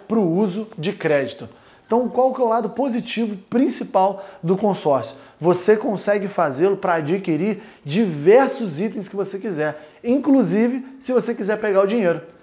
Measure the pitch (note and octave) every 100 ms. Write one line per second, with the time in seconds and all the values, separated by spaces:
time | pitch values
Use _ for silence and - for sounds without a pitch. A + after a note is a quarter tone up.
0 | - A3+ F#3 E3+ G#3 F3+ G#3+ - D#3+ -
1 | D#3+ C#3+ B2+ - - - - - _ A3+
2 | A#3+ A#3+ C4 B3+ A#3+ A3+ G#3+ - C#4 A#3
3 | - - A3+ G3 - A#3+ C4+ - F#3 G3
4 | F#3+ G3 - - E3 F#3+ G#3 F#3+ D#3 C3+
5 | - - - _ D#3+ F3 - G#3+ A#3+ F#3+
6 | - G#3 F#3+ - D#3 C3 F#3 G3 F#3 E3+
7 | D3 F#3+ F#3+ D#3 G3 G3 - - C#3+ D#3+
8 | A3 D3+ D3 A#3 C4 - A3 D3 G#3+ A3
9 | F#3 G3+ G3 G3 A3 D#3+ D3+ D3 - -
10 | A#3+ C4+ C#4 C4+ F#3+ G3 A#3 B3+ - -
11 | - B3+ A3+ A#3 G3 G#3 G#3+ G3 G3 A#3+
12 | F#3 D#3+ - -